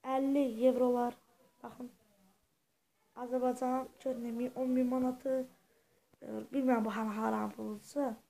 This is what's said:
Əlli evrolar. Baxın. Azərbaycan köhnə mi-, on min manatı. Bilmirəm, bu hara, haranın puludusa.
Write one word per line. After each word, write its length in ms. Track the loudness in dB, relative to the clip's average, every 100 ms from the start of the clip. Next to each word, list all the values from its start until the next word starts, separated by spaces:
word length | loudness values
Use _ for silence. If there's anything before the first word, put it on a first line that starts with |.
Əlli 440 | 0 0 2 4 2 4 4
evrolar. 480 | 6 2 4 0 -4 _ _ _ _
Baxın. 320 | -20 -14 -16 _ _ _ _ _ _ _ _ _ _ _ _
Azərbaycan 720 | -12 -4 0 0 0 -2 -2 -4 -6
köhnə 320 | -4 -4 -4 -4
mi-, 100 | -4 -2
on 120 | 0
min 180 | 2 2
manatı. 540 | 2 0 -2 -2 -2 -2 -12 _ _ _ _ _ _ -10 -8 -4
Bilmirəm, 340 | 0 2 2
bu 120 | 0 -2
hara, 200 | -4 -2
haranın 340 | 0 0 -2
puludusa. 640 | -6 -8 -10 -8 -4 -2 -4